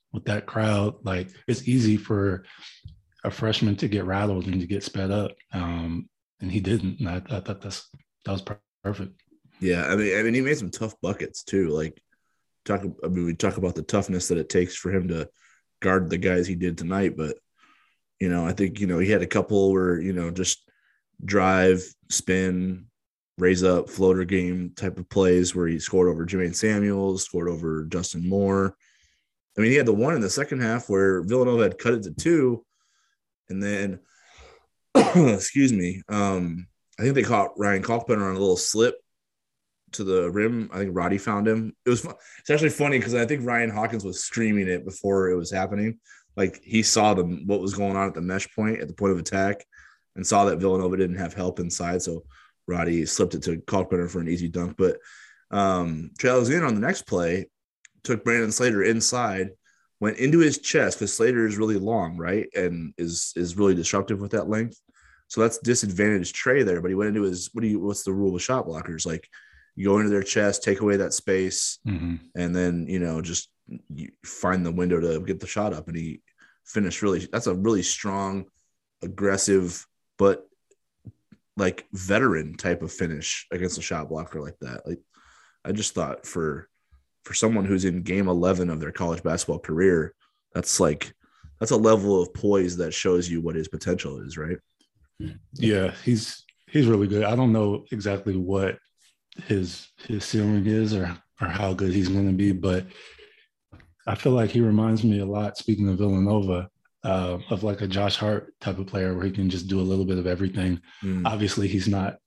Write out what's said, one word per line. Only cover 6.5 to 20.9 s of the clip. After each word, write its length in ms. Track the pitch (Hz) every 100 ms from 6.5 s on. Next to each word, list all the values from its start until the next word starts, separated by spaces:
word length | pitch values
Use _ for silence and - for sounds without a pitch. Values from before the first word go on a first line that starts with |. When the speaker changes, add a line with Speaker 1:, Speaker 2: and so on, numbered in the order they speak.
Speaker 1:
he 100 | 98
didn't. 400 | 95 110 92 -
And 80 | 98
I, 80 | 92
I 240 | - 101
thought 200 | - 98
that's, 280 | 101 - - - _ _
that 80 | -
was 100 | 98
per-, 180 | - 104 _ _
perfect. 380 | 98 101 98 - _ _ _ -
Speaker 2:
Yeah, 240 | 92 87 71
I 100 | 101
mean, 220 | 104 98
I 40 |
mean, 120 | 113
he 60 | 123
made 180 | 131 147
some 120 | 95
tough 240 | - 110 -
buckets 400 | 87 - - -
too. 260 | - 98 85
Like, 320 | 76 78 - _ _ _ _ _ _ -
talk, 160 | 101 98 -
I 40 | -
mean, 160 | 90
we 100 | 85
talk 220 | 82 98 95
about 180 | 90
the 80 | 87
toughness 460 | 80 104 - 90 -
that 100 | 85
it 100 | 78
takes 280 | 92 90 -
for 160 | 90
him 160 | 95 90
to 200 | 82 76 _ _ _ _ _
guard 300 | 98 92 85
the 80 | 87
guys 280 | 92 90 90
he 80 |
did 220 | 87 90 85
tonight, 400 | 85 95 92 69
but, 200 | 78 - _ _ _ _ _ _ _ -
you 80 | 95
know, 160 | 87 82
I 60 |
think, 280 | 90 95 -
you 60 | 98
know, 120 | 85
he 120 | 95
had 120 | 101
a 40 | 87
couple 460 | 110 - 104 98
where, 260 | 95 90 87
you 120 | 92
know, 180 | 90 85
just 320 | 90 90 - _ _ _